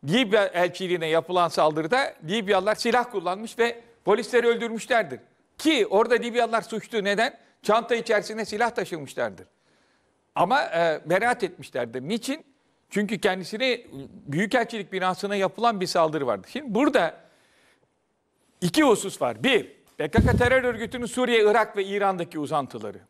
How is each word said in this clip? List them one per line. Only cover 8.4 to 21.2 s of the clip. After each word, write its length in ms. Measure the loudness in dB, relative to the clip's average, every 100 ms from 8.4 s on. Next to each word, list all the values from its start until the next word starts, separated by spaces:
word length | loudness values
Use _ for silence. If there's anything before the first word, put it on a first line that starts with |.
| -6
silah 240 | -2 -2
taşımışlardır. 760 | 0 -6 -6 -10 -6 -6 -6 -20 _ _ _ _ _ _ _ _ -2
Ama, 260 | 0 0
e, 400 | 0 0 0 0 0
beraat 380 | 0 2 0
etmişlerdir. 580 | -4 -8 -10 -6 -6 -6
Niçin? 440 | -6 -6 -6 -8 -10 _ _ _ _
Çünkü 300 | -4 -2 0
kendisine 640 | -2 -2 -6 -4 -2 -2 -6 -16 -16 -18 -6
büyükelçilik 680 | -2 0 0 0 -6 -8
binasına 420 | -4 -2 -2 -4 0
yapılan 460 | -2 0 0 0
bir 60 | -2
saldırı 400 | 2 2 2 -2
vardı. 200 | -2 -4
Şimdi 240 | -10 -4 2
burada 420 | 4 4 0 -4 _ _ _ _ _ _ _ _ _ _ _ _ _ _
iki 220 | -2 4
husus 380 | 4 4 0 -4
var. 220 | -4 -2
Bir, 280 | 2 2 0 -14 _ _
P 100 | 0
K 140 | 2
K 160 | 4 4
terör 260 | 4 4
örgütünün 420 | 2 -2 -6 -6 -6
Suriye, 380 | -2